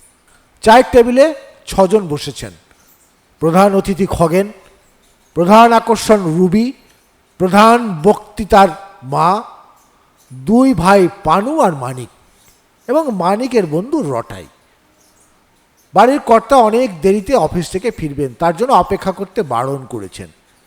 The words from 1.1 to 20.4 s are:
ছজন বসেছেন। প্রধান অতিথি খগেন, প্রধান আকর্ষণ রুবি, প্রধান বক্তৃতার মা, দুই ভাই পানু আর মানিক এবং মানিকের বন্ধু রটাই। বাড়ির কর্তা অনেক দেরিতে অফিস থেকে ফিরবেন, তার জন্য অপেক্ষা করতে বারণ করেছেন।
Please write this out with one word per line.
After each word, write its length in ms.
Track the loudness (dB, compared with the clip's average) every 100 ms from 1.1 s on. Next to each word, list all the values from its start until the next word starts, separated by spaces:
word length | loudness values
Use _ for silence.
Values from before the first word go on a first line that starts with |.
| 4 2 0 -12 -20 -8
ছজন 420 | -2 0 0 -2
বসেছেন। 440 | -8 -10 -14 -16 -18 _ _ _ _ _ _ _ _
প্রধান 340 | 0 2 2
অতিথি 320 | 2 -2 -4 -4
খগেন, 460 | -2 0 0 -4 -8 _ _ _ _ _ _ _
প্রধান 380 | -4 4 6 6
আকর্ষণ 500 | 4 0 -2 2 0
রুবি, 480 | 2 0 0 0 -2 -6 _ _ _ _ _ -6
প্রধান 640 | 0 4 6 4 0 -2
বক্তৃতার 680 | 0 -2 -4 -12 0 4 4 0 -16 -20
মা, 400 | -8 -2 0 -2 -6 -18 _ _ _ _ _ _ _
দুই 420 | -12 -2 2 2
ভাই 340 | 2 2 4 2 -2
পানু 360 | -2 -2 0 0
আর 120 | -2
মানিক 360 | -2 -8 -10 -14 _ _ _ _ _ _ _ -4
এবং 220 | -4 -2
মানিকের 540 | -2 -2 -2 -2 -2 -2
বন্ধু 360 | -4 -4 -6
রটাই। 440 | -4 -6 -8 -14 -20 _ _ _ _ _ _ _ _ _ _ _ _ _ _
বাড়ির 260 | 2 2 2
কর্তা 360 | 2 0 2 2
অনেক 440 | 2 0 -2 -2
দেরিতে 340 | -2 -2 0
অফিস 360 | -2 0 -4 -6
থেকে 200 | -6 -8
ফিরবেন, 440 | -8 -8 -6 -8 -4
তার 180 | -4 -2
জন্য 160 | 0
অপেক্ষা 400 | 0 0 -4 -6
করতে 300 | -8 -8 -8
বারণ 440 | -6 -4 -4 -8 -10
করেছেন। 420 | -14 -14 -16 -20 _